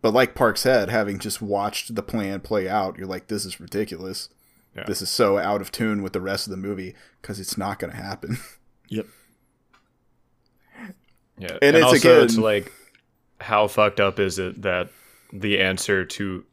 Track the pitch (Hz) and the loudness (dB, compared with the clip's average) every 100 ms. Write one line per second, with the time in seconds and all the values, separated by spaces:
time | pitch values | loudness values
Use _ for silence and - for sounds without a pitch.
0 | 113 117 123 - 120 101 127 127 92 113 | 2 2 2 2 0 2 2 2 2 -2
1 | 101 98 107 - 104 101 101 - - 110 | -2 -4 -8 -8 -4 -4 -4 -6 -8 -10
2 | 101 117 98 98 - 107 92 104 95 - | -6 -6 -6 -8 -2 -2 0 -2 -2 -6
3 | 95 92 - 104 98 - 87 101 107 82 | -10 -10 -6 -6 -6 -12 -6 -4 -4 -6
4 | 92 92 - _ _ _ _ - 107 95 | -10 -10 -12 _ _ _ _ -12 -6 -6
5 | 95 - 107 98 92 123 95 - 113 104 | -4 0 2 2 0 -2 -4 -4 -2 -2
6 | 98 95 95 98 - 95 95 98 92 - | -4 -6 -4 -6 -6 -8 -8 -8 -10 -16
7 | - _ - 101 92 - 98 95 95 123 | -20 _ -14 -10 -8 -6 -6 -6 -10 -10
8 | 98 95 - 123 - - _ _ _ 110 | -12 -10 -8 -8 -10 -20 _ _ _ -8
9 | - _ _ _ _ _ _ _ _ _ | -8 _ _ _ _ _ _ _ _ _
10 | _ _ _ _ _ _ _ - 220 - | _ _ _ _ _ _ _ -18 -18 -18
11 | _ _ _ - 92 - 143 160 127 127 | _ _ _ -14 -10 2 6 8 8 8
12 | 120 123 113 113 110 104 95 - _ _ | 10 8 8 4 2 2 -2 -20 _ _
13 | _ _ _ _ - 107 107 - 104 - | _ _ _ _ 0 2 4 4 2 4
14 | 98 95 95 90 92 92 95 90 87 - | 2 2 -2 -2 -6 -6 -4 -2 -4 -12
15 | - _ _ 101 104 98 95 95 - 95 | -20 _ _ -6 0 2 2 0 0 0
16 | 87 - 98 92 - | -2 -6 -8 -8 -12